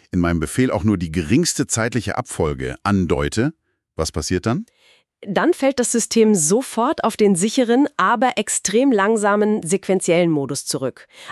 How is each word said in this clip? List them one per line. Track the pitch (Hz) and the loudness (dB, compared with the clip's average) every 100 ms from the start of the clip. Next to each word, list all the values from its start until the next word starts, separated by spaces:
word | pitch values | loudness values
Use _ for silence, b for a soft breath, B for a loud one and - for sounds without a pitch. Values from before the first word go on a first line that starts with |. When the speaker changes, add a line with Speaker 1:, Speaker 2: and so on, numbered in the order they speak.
| b | b
Speaker 1:
in | 92 | 0
meinem | 85 85 | 2 0
Befehl | 76 - 127 | -2 0 0
auch | 104 | 2
nur | 107 98 | 0 0
die | 85 | -2
geringste | 80 78 120 175 - 139 | -4 0 0 0 -2 -4
zeitliche | - 113 117 101 - | -2 -2 -2 -4 -6
Abfolge | - - 82 69 64 65 | -6 -2 -2 -2 -6 -4
andeute, | - 101 87 78 73 104 135 - _ _ _ | 0 0 2 0 -2 0 -2 -4 _ _ _
was | - 78 | -6 -6
passiert | - 78 92 110 | -4 -4 -2 -2
dann? | 135 233 b b b b - | -4 -6 b b b b -18
Speaker 2:
Dann | - 196 233 | -4 0 0
fällt | 349 269 277 | 0 0 0
das | 240 | -2
System | 233 - 233 220 | -2 0 2 4
sofort | 208 151 208 269 - 240 330 | 4 2 0 -2 -4 -2 -2
auf | - - | -2 2
den | 208 185 | 2 2
sicheren, | 208 240 233 240 285 - | 0 0 2 2 2 0
aber | 185 233 254 - | 0 2 0 0
extrem | 214 - - 220 277 | -4 -4 0 2 4
langsamen | 220 196 226 202 208 208 214 | 4 2 2 2 2 2 0
sequentiellen | 160 190 - 190 - 170 170 | -2 -4 0 -2 2 2 2
Modus | 156 135 139 | 0 -2 -6
zurück. | - 147 131 - - B B | -6 -4 -6 -8 -18 B B